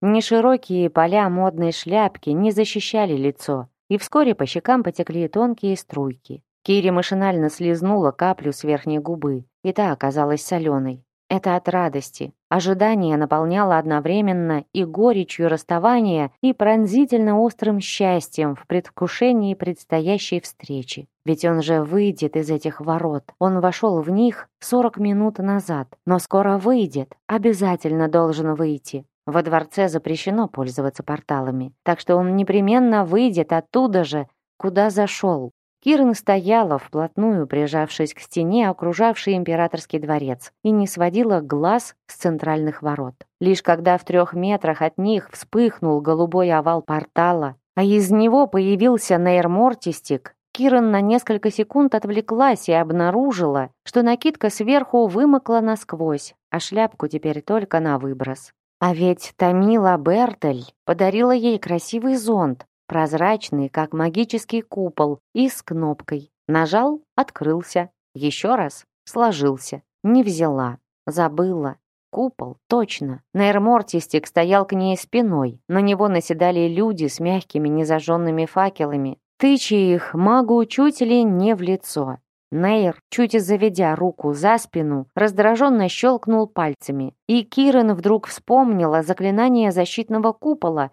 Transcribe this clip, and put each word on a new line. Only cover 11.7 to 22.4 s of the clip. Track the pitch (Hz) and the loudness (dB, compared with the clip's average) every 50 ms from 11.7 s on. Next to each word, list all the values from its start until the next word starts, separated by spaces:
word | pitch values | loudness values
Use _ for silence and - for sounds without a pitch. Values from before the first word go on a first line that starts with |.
радости. | 185 180 175 156 135 139 - - - - 139 139 - _ _ - | -2 0 -2 -2 -4 -6 -8 -10 -12 -12 -12 -12 -14 _ _ -2
Ожидание | 165 185 170 185 190 185 208 220 226 208 180 160 156 | -2 0 0 0 0 2 2 2 2 2 2 2 0
наполняло | 147 151 143 156 156 160 165 180 202 208 190 175 160 | 0 0 -2 -2 -2 -2 -2 0 0 0 2 0 0
одновременно | 156 156 151 147 143 160 185 208 208 196 185 175 170 165 156 147 143 _ - | 0 -2 -2 -2 -2 -2 0 0 0 0 -2 -2 -2 -2 -4 -4 -6 _ -6
и | 196 185 | -4 -4
горечью | 165 165 185 220 247 226 196 180 - - - 165 165 | -4 -2 0 2 2 2 0 -2 -4 -4 -2 -2 0
расставания, | 160 151 - - 175 170 175 233 247 240 220 202 170 156 143 139 - _ | -2 -2 -2 -4 -2 0 2 2 2 2 0 0 0 -2 -2 -4 -4 _
и | - 262 | -2 -2
пронзительно | 254 - 214 208 220 226 220 190 196 262 285 254 247 226 220 214 208 214 | 0 2 2 2 2 2 2 2 2 2 2 2 2 0 2 2 2 2
острым | 233 233 - - - 220 208 202 | 0 0 -2 -2 -2 -2 -2 -2
счастьем | 185 - - - 202 185 180 170 - - - - 156 147 143 | -4 -6 -4 -2 0 0 0 0 -2 -4 -6 -4 -4 -4 -4
в | - - | -8 -6
предвкушении | - 170 180 175 - - - 180 175 - - 240 254 247 226 208 196 190 | -4 -4 -4 -4 -6 -6 -6 -6 -6 -2 0 0 2 2 2 0 -2 -4
предстоящей | 190 185 180 170 - - - 165 160 156 175 202 202 - - 180 175 | -4 -6 -8 -8 -8 -6 -4 -4 -2 0 0 -2 -2 -4 -4 -6 -6
встречи. | - - - _ - - 143 135 123 - - - 139 - _ _ - | -6 -10 -16 _ -14 -10 -10 -10 -10 -12 -14 -16 -18 -20 _ _ -4
Ведь | 156 160 156 - | -4 -2 0 0
он | 170 170 160 | 0 0 0
же | 147 156 165 156 151 | 0 0 0 0 0
выйдет | 147 175 202 208 202 196 - 156 147 - | 0 0 2 2 0 0 -2 -4 -4 -2
из | 160 | -4